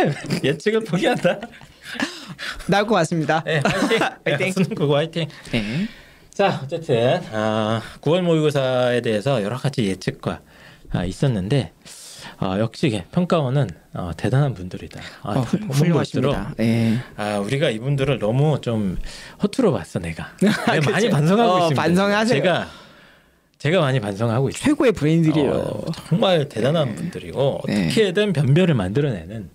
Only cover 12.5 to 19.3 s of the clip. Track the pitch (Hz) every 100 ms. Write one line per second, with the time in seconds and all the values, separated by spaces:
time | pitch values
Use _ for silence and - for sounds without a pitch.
12.5 | 95 113 - 156 104 - 175 180 175 131
13.5 | 143 107 80 _ 113 90 82 104 131 147
14.5 | 92 90 95 - - - - 101 107 123
15.5 | 190 214 139 165 151 - - 139 110 98
16.5 | - 113 113 113 117 - - 104 104 101
17.5 | 139 156 107 131 143 135 117 101 127 151
18.5 | 135 123 110 101 85 - - -